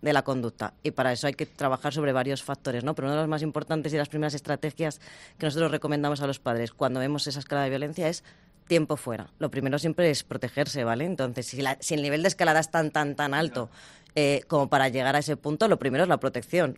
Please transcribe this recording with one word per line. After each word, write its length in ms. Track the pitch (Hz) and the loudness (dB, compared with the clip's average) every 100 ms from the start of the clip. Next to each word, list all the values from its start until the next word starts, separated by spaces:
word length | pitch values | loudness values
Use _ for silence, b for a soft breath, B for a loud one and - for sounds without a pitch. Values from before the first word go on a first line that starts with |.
de 120 | 147 | 0
la 80 | 143 | 2
conducta. 500 | 131 131 117 - 107 - | 2 -2 -4 -6 -8 -6
Y 100 | 151 | -4
para 200 | 113 127 | 0 0
eso 140 | 120 147 | 0 -2
hay 80 | |
que 100 | - | -4
trabajar 480 | 151 - 139 131 147 | -6 -4 -2 0 -2
sobre 200 | 139 147 | -2 0
varios 300 | 131 127 135 | 2 0 -4
factores, 400 | - 139 139 120 | -6 -6 -4 -2
¿no? 120 | 127 | -2
Pero 140 | 160 135 | -2 -2
uno 80 | 147 | 0
de 40 | |
los 80 | 156 | 0
más 140 | 156 | -2
importantes 500 | 156 151 151 160 151 | -2 -4 -4 -2 0
y 60 | 151 | -2
las 100 | 143 | -2
primeras 240 | 151 151 | -2 -2
estrategias 680 | 143 - 143 151 - 160 - B B B - | -4 -4 -4 -4 -2 -4 -4 B B B -6
que 80 | |
nosotros 260 | 156 147 165 | -2 2 2
recomendamos 520 | 147 143 147 147 143 | 0 0 0 0 0
a 40 | 143 | -2
los 120 | 135 | -2
padres 340 | 131 117 117 | -2 -2 -2
cuando 280 | - 135 127 | 0 0 0
vemos 260 | 131 147 147 | -2 -2 -4
esa 140 | 135 | -6
escalada 240 | 135 143 | -4 -2
de 60 | 139 | 0
violencia 380 | 135 147 165 160 | -2 -4 -2 -2
es 160 | 170 b b b _ - | -2 b b b _ 2
tiempo 300 | 170 151 147 | 2 2 -2
fuera. 320 | - 110 - - | -4 -8 -8 -6
Lo 120 | 156 | -4
primero 280 | 131 135 143 | -2 0 0
siempre 300 | 160 160 175 | 0 2 2
es 140 | 139 | 2
protegerse, 600 | - - 120 - 151 143 | -2 -6 -4 -2 -2 0
¿vale? 200 | 117 117 | 0 0
Entonces, 400 | 170 180 131 123 120 | -2 -2 -2 -4 -8
si 140 | 127 | -4
la, 160 | 135 135 | -2 -2
si 120 | - | -2
el 60 | 151 | -2
nivel 200 | 143 147 | 0 2
de 60 | 185 | 2
escalada 320 | - 170 156 | 2 4 4
es 100 | 156 | 4
tan, 200 | 165 151 | 0 0
tan, 240 | 151 147 | 0 0
tan 200 | 139 147 | -2 0
alto 340 | 143 160 131 113 B B B B | 0 -2 -4 -8 B B B B
eh, 280 | 156 143 143 - | 0 2 2 2
como 200 | 156 139 | 0 4
para 200 | 143 135 | 4 4
llegar 260 | 127 131 | 2 2
a 60 | 143 | 2
ese 160 | 143 143 | 0 -2
punto, 320 | 147 151 220 | -2 2 4
lo 100 | 175 | 4
primero 240 | 135 131 | 2 2
es 40 | 180 | 4
la 100 | 147 | 2
protección. 580 | 135 123 - 175 151 | 0 -4 -2 0 0